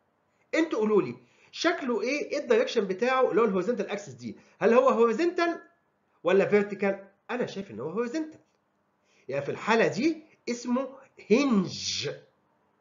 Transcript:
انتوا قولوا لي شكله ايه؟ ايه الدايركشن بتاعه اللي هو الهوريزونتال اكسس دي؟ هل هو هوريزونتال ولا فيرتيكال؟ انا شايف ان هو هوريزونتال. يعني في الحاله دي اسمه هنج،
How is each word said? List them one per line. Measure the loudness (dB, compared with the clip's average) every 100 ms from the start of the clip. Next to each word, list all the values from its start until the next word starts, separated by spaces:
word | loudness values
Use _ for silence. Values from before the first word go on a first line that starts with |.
| _ _ _ _ _ -2
انتوا | 0 0
قولوا | 2 2
لي | 2 -4 _ _ _
شكله | -2 -2 0 -2 -2
ايه؟ | -2 -4 -4
ايه | -4
الدايركشن | 2 2 2 0 -2
بتاعه | -2 0 2 2
اللي | 2
هو | 2
الهوريزونتال | 2 0 -2 -4
اكسس | -8 -10
دي؟ | -12 -12 -14 -18 _
هل | 4
هو | 6 6
هوريزونتال | 4 2 2 0 0 -2 -2 -12 _ _ _ _ _
ولا | 2 2 4
فيرتيكال؟ | 2 0 -2 -2 -2 -10 _ -8
انا | -6 -6
شايف | -6 -10
ان | -10
هو | -6
هوريزونتال. | -4 -4 -4 -6 -10 _ _ _ _ _ _ _ _ -8
يعني | -6 -6
في |
الحاله | -6 0 2 2
دي | 0 -2 -2 -10 _ -10
اسمه | -8 -4 -4 -4 -10 -20 -20 2
هنج، | 4 4 2 2 -4 -8 -6 -6 -8 -16 _ _ _ _ _